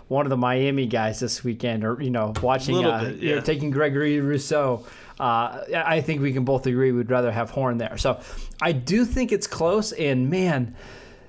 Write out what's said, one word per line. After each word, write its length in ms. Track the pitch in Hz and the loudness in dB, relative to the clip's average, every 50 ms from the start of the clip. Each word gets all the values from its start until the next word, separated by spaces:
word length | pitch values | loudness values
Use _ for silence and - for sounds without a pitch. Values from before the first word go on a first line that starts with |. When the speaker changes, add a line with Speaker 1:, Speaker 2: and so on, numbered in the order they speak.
| - - | -8 -2
Speaker 1:
one 180 | 131 139 143 139 | 0 0 2 2
of 20 | |
the 80 | 135 123 | 2 2
Miami 480 | 123 123 127 127 135 139 139 139 131 | 2 2 2 2 2 2 2 0 0
guys 340 | 113 123 113 110 110 110 - | 0 0 0 0 0 -2 -2
this 240 | 127 110 - - - | -4 -4 -4 -4 -4
weekend, 400 | 123 113 117 - 120 113 110 107 | -4 -4 -2 -2 -2 -2 0 0
or, 160 | 110 120 143 | -2 -2 -2
you 120 | 151 131 | -2 -2
know, 220 | 120 117 107 107 110 - - | 0 0 0 0 -2 0 2
watching, 320 | 123 131 127 127 143 123 | 2 2 2 2 0 0
Speaker 2:
Little 160 | 120 - 165 | 2 2 2
Speaker 1:
uh, 140 | 113 110 110 | 2 0 -2
Speaker 2:
bit, 100 | - 107 | -4 -4
Speaker 1:
you're 200 | - 117 139 147 127 | -4 -2 0 0 0
Speaker 2:
yeah. 40 | |
Speaker 1:
taking 300 | 113 160 156 135 151 147 | 0 0 -2 0 0 0
Gregory 480 | 131 139 151 147 135 143 151 147 147 147 | 2 2 2 2 2 2 2 2 2 2
Rousseau. 640 | 139 139 147 139 135 - 151 147 139 131 120 113 - - - - - - - - | 2 2 0 0 0 0 0 2 2 2 0 -2 -4 -12 -20 -20 -20 -18 -8 -2
Uh, 440 | 135 123 117 117 120 117 - 139 143 - 165 | 0 2 2 2 2 0 -4 -8 -6 -4 -2
I, 100 | 170 165 | 0 2
I 160 | 170 160 160 | 2 2 2
think 200 | 135 156 160 143 | 2 0 0 0
we 120 | 139 143 127 | 0 0 0
can 120 | 135 127 | 0 2
both 220 | 131 139 127 - 135 | 2 2 2 2 0
agree 240 | 123 127 131 131 | 2 4 4 4
we'd 180 | 123 120 120 117 | 4 2 2 2
rather 220 | 127 123 123 120 | 2 2 2 2
have 180 | 110 117 117 110 | 0 0 -2 -2
Horn 300 | - 139 135 127 120 117 | -2 -2 -2 0 0 -2
there. 180 | 113 - - - | -4 -4 -4 -2
So 220 | - 135 123 - - - - - - - - - | 0 0 -2 -2 -6 -12 -12 -10 -10 -10 -6 -2
I 100 | 160 175 | 0 0
do 320 | 165 127 120 123 185 226 247 | 0 0 0 2 2 2 2
think 280 | 233 - 262 254 - | 2 2 0 0 0
it's 160 | 214 196 - - | 0 -2 -2 -4
close, 460 | - - 165 170 190 220 208 - - | -4 0 0 2 2 2 0 -2 -4
and 360 | - 160 143 131 127 127 139 | -2 0 2 2 2 2 2
man, 460 | 175 190 185 180 151 131 123 110 - - - - - - - - - - - | 2 2 2 2 2 2 0 -2 -6 -14 -18 -18 -18 -20 -20 -20 -20 -20 -20